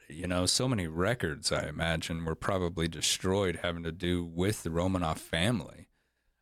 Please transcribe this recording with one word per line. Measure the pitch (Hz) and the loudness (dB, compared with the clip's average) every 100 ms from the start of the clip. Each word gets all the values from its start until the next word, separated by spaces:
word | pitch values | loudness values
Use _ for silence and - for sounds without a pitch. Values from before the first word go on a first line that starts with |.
| - | -14
it, | |
you | 76 90 | -8 0
know, | 90 90 | 2 2
so | - 127 | 2 2
many | 113 82 | 0 0
records, | 82 95 123 82 71 - | 0 2 2 -2 -2 -2
I | - 76 | -2 -2
imagine, | 78 82 80 - 82 | -2 0 0 0 -4
were | 80 80 | -2 -2
probably | - 95 87 85 82 | 0 0 0 0 -2
destroyed | 78 - - 92 98 92 80 | 0 0 0 2 2 2 0
having | 90 85 | -2 -2
to | 82 | -6
do | 87 90 87 | -2 0 0
with | 85 85 95 - | 0 0 2 2
the | 85 | -2
Romanov | 82 92 90 82 76 | 0 2 2 0 -2
family. | - 82 104 110 - - - _ _ _ _ _ | -2 0 2 0 -4 -14 -20 _ _ _ _ _